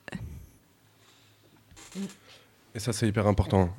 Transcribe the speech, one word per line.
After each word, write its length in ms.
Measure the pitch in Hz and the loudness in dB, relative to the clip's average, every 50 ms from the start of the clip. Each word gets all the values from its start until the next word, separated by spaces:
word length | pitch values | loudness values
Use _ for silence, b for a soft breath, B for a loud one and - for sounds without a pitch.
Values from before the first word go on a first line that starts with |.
| _ - - - - - - - - - - - _ _ _ _ _ _ _ _ _ _ - _ _ _ _ _ _ _ _ _ _ - - - - - - 180 196 190 - - _ b b b b b b _ _ _ - | _ -12 -12 -12 -10 -12 -14 -14 -16 -20 -20 -20 _ _ _ _ _ _ _ _ _ _ -20 _ _ _ _ _ _ _ _ _ _ -20 -20 -20 -20 -16 -12 -12 -12 -12 -12 -16 _ b b b b b b _ _ _ -12
Et 40 | 113 | -8
ça, 120 | 104 - | -4 -4
c'est 160 | 110 - 117 110 | -2 0 0 0
hyper 180 | 101 113 101 104 | 2 2 2 4
important, 460 | 101 - - - - 95 92 85 - | 4 2 2 4 4 4 4 4 0